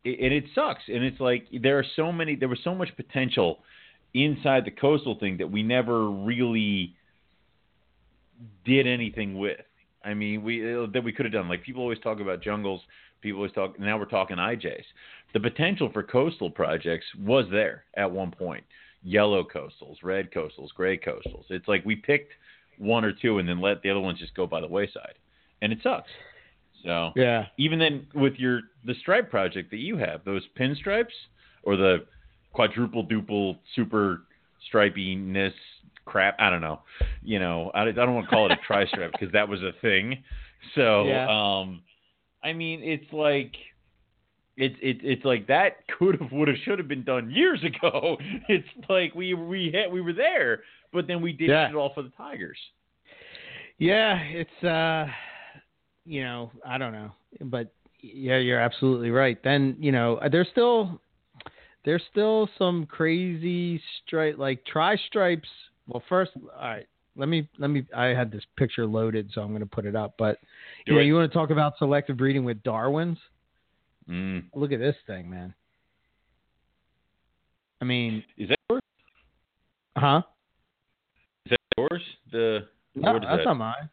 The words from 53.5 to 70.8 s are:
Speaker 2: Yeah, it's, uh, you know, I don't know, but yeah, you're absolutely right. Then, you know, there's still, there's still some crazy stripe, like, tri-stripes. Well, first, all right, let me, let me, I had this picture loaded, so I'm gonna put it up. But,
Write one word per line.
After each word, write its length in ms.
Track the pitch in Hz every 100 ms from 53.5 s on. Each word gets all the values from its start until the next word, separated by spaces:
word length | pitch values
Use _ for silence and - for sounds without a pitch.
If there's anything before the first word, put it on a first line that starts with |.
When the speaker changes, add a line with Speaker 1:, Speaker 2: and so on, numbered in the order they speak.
| - - _
Speaker 2:
Yeah, 400 | 160 208 220 180
it's, 440 | 151 170 160 -
uh, 420 | 175 160 165 160 151 - - - - - _ _ _ _
you 200 | 170 143
know, 260 | 127 120 117 120 131
I 120 | 131
don't 140 | 127
know, 200 | 110 107 - _ -
but 300 | 131 123 117 _ _ _
yeah, 380 | 123 135 131 131
you're 200 | 123 123
absolutely 500 | 117 - 135 123 117
right. 280 | 123 131 113
Then, 320 | 135 143 135 131
you 140 | 151
know, 260 | 131 117 113 147
there's 160 | 165 180
still, 500 | - 240 233 196 175 _ _ _ _ - _ - _
there's 180 | - 170 -
still 380 | 208 214 220 208 -
some 280 | 185 175 151
crazy 960 | - 160 165 180 165 170 175 175 165 - -
stripe, 320 | - 160 156 147
like, 280 | 135 127 -
tri-stripes. 800 | 156 170 208 - 214 185 165 - - - _ -
Well, 160 | 120 -
first, 240 | 185 185 135
all 320 | - 139 127
right, 180 | 107 - _ _ -
let 120 | 139
me, 200 | 165 151 -
let 100 | 143
me, 160 | 147 131 117
I 100 | 123
had 240 | 123 117
this 100 | 104 - -
picture 280 | 123 -
loaded, 460 | 110 110 113 110 101
so 100 | 110
I'm 100 | 104
gonna 120 | 107
put 220 | 101 - 104
it 80 | 107
up. 180 | 104 -
But, 220 | 110 - _ - - -